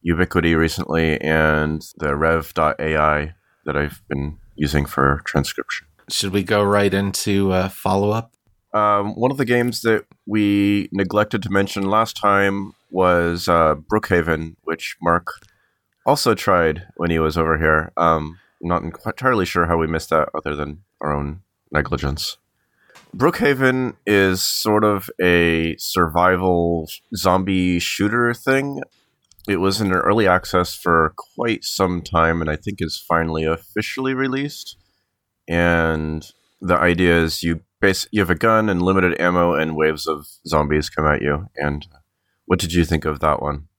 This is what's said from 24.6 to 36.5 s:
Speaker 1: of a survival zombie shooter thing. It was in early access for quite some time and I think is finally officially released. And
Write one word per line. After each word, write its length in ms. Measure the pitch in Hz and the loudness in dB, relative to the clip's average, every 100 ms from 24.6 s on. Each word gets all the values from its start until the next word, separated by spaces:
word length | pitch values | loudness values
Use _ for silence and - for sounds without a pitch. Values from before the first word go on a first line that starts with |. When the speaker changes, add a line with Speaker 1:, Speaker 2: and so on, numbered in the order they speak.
| 110 107 | 0 2
Speaker 1:
of 260 | 107 101 - - | 2 0 -6 -2
a 560 | 90 87 85 82 82 - | 2 4 4 2 -2 -6
survival 1120 | - - 82 80 90 90 92 87 85 85 80 - _ | -4 0 0 2 2 2 2 0 0 -2 -6 -16 _
zombie 640 | 98 92 95 95 95 90 87 | -4 0 2 2 0 2 0
shooter 560 | - - 101 117 120 | -2 -2 0 0 -2
thing. 480 | 120 - 135 139 139 - _ _ _ _ _ - | -2 0 0 -2 -8 -14 _ _ _ _ _ -4
It 80 | 95 | 0
was 240 | 95 98 | 0 0
in 120 | 104 | 0
early 360 | 92 - 107 98 | 0 2 2 4
access 440 | 90 - 92 87 | 2 2 -2 -2
for 420 | - 90 82 80 - | -4 0 2 2 -2
quite 480 | - - 120 110 | -20 -6 -4 -4
some 360 | - - 95 87 | -6 -2 -2 -2
time 400 | 85 85 82 82 | -2 0 2 0
and 80 | 80 | -2
I 60 | |
think 260 | 76 - 101 | -4 -8 -8
is 160 | 82 - | -8 -8
finally 460 | - 82 82 80 | -2 -2 0 -2
officially 720 | 80 82 - - 107 - 131 | -2 -4 -6 -8 -6 -6 -4
released. 600 | 131 135 131 143 - - - _ _ _ _ _ _ - | -2 -4 -4 -6 -10 -18 -20 _ _ _ _ _ _ -4
And 840 | 85 87 85 82 80 78 78 - _ _ | 0 2 2 0 -2 -4 -6 -10 _ _